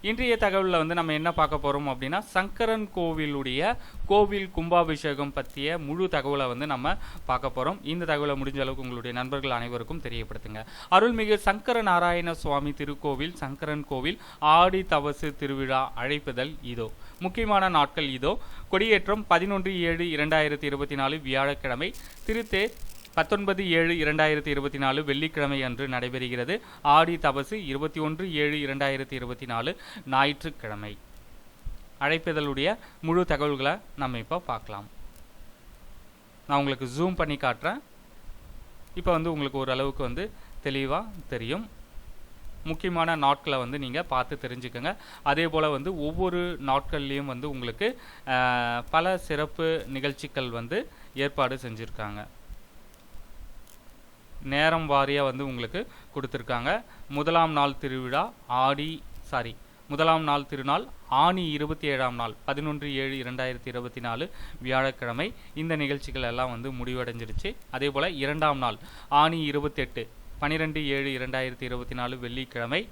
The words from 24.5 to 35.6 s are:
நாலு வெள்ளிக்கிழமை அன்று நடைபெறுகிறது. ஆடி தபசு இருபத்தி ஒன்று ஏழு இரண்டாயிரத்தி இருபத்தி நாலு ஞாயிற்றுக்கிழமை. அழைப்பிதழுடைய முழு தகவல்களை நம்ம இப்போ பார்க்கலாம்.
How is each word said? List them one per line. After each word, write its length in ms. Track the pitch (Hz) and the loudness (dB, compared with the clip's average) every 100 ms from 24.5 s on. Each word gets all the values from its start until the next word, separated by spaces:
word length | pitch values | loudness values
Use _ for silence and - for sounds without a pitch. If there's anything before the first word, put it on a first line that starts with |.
| 139 139 139 | -2 -2 0
நாலு 260 | 135 139 | 0 2
வெள்ளிக்கிழமை 580 | 147 139 160 156 143 139 | 0 0 0 0 0 0
அன்று 260 | 127 120 135 | -2 -4 -4
நடைபெறுகிறது. 720 | 127 123 127 127 123 123 214 - - | -2 -2 -4 -4 -4 -2 -4 -6 -2
ஆடி 340 | 151 147 165 170 | 8 8 8 4
தபசு 360 | 151 135 139 | 2 2 -4
இருபத்தி 480 | 214 160 135 156 156 | -6 -4 -2 -2 -2
ஒன்று 340 | 156 160 190 | -2 -2 -2
ஏழு 220 | 151 147 151 | 0 2 0
இரண்டாயிரத்தி 560 | 139 135 139 135 135 | -2 0 0 -2 -4
இருபத்தி 340 | 131 123 123 127 | -6 -6 -8 -4
நாலு 340 | 117 127 185 - 214 139 | -2 -2 -6 -12 -14 2
ஞாயிற்றுக்கிழமை. 920 | 131 143 143 160 - 110 104 104 104 - - - - - - - - - - | 4 4 2 -8 -8 -10 -8 -10 -12 -16 -20 -18 -20 -20 -10 -8 -8 -12 -2
அழைப்பிதழுடைய 760 | 139 160 170 151 147 135 156 220 - - | 0 2 0 0 0 2 0 0 -8 -6
முழு 240 | 160 170 | 2 4
தகவல்களை 540 | 180 147 147 139 135 196 - - | 4 2 2 2 0 0 -6 -6
நம்ம 220 | 131 120 | -4 -4
இப்போ 200 | 110 175 | -4 -4
பார்க்கலாம். 460 | 170 117 - 101 104 - - - - - - - | -2 -6 -6 -10 -12 -14 -14 -14 -20 -18 -18 -18